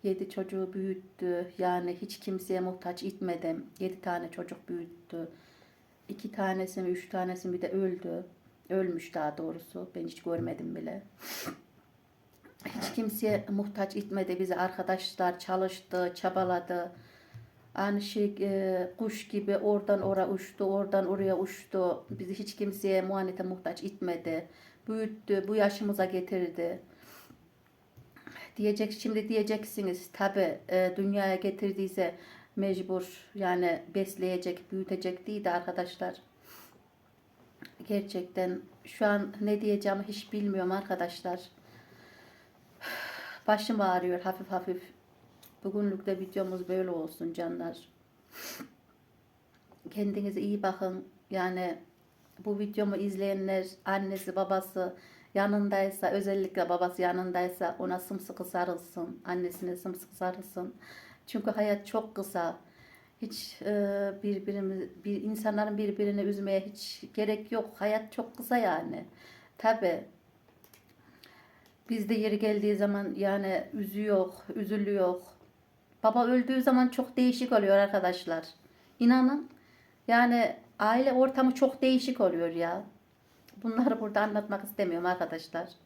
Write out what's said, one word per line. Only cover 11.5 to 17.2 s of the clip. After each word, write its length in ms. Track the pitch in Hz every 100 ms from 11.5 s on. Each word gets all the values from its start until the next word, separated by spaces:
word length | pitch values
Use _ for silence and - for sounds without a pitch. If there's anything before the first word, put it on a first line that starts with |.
| - - _ _ _ _ _ _ _ - - -
Hiç 280 | - 208 -
kimseye 500 | 220 208 214 208 208
muhtaç 460 | 202 202 208 196 214
etmedi 440 | 202 196 185 180
bizi 160 | 190 175
arkadaşlar. 840 | 185 - 185 190 185 - 180 180
Çalıştı, 720 | - 185 190 185 - 180 180 180
çabaladı. 760 | 185 185 185 180 175 175 170 - - -